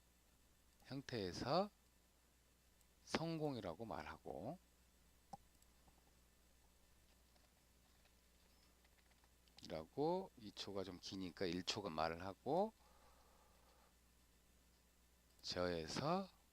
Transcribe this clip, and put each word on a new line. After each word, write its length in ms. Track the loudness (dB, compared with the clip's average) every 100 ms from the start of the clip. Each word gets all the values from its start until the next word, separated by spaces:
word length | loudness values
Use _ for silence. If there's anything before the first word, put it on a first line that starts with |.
| -20 -20 -20 -20 -20 -20 -20 -20 -8
형태에서 840 | -8 -2 0 0 0 4 4 4 -2 -20 -20 -20 -20 -20 -20 -20 -20 -20 -20 -20 -20
성공이라고 800 | -2 0 0 0 0 0 -4 -6
말하고 760 | -4 -4 -4 -8 -8 -6 -6 -8 -12 -20 -20 -20 -20 -20 -18 -20 -18 -20 -20 -20 -20 -20 -20 -20 -20 -20 -20 -20 -20 -20 -20 -20 -20 -20 -20 -20 -20 -20 -20 -20 -20 -20 -20 -20 -20 -20 -20 -20 -20 -20 -20 -20 -20 -20 -20 -20 -20 -14
이라고 680 | -6 -4 -4 2 4 4 0 -8
이 140 | -12
초가 320 | -8 -4 -2
좀 140 | -2 -4
기니까 460 | -6 -4 -4 0 0
일 160 | 0
초가 260 | 0 -2 -2
말을 340 | 2 2 2
하고 480 | -4 -6 0 2 2 -2 -20 -20 -20 -20 -20 -20 -20 -20 -20 -20 -20 -20 -20 -20 -20 -20 -20 -20 -20 -20 -20 -20 -20 -20 -20 -10
제어해서 840 | -2 2 4 2 0 0 2 2 0 -8 -18